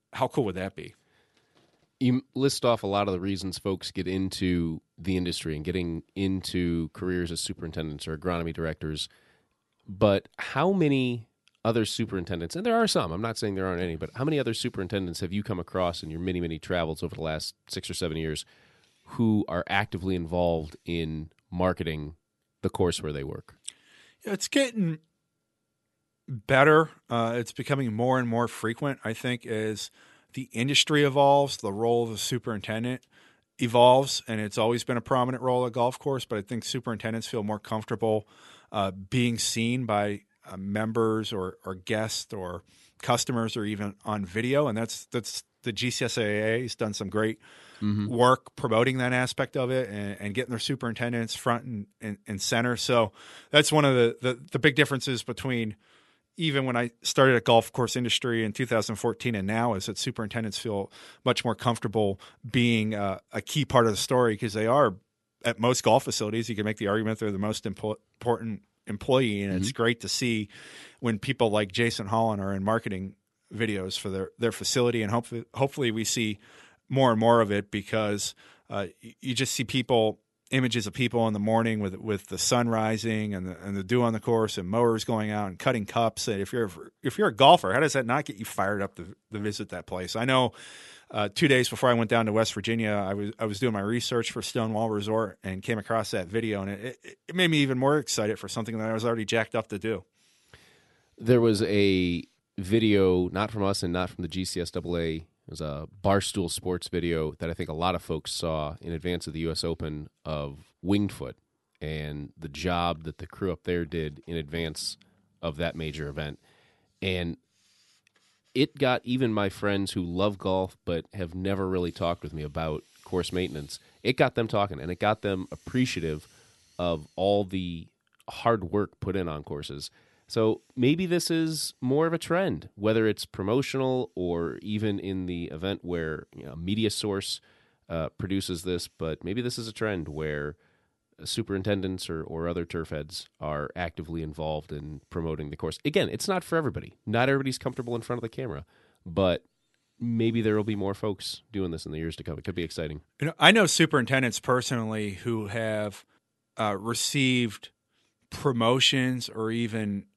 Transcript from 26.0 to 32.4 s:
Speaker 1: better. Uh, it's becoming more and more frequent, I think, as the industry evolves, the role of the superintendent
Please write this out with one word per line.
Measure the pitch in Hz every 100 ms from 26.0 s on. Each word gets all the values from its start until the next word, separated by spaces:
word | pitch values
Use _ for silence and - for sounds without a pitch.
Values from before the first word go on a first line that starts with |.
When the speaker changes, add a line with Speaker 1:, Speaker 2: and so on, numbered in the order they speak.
| _ _ -
Speaker 1:
better. | 123 - 135 143 156 160 - -
Uh, | 120 113 120
it's | 113
becoming | - 127 139 127
more | 107 123 127
and | 120
more | 113 117
frequent, | - 110 117 143 131
I | 113
think, | 113 127 123 120
as | 110 110 104 - _ - _ _
the | - 131
industry | 110 131 139 - 151
evolves, | 143 135 139 143 139 -
the | 107
role | 98 117 120 117
of |
the | 107
superintendent | - 123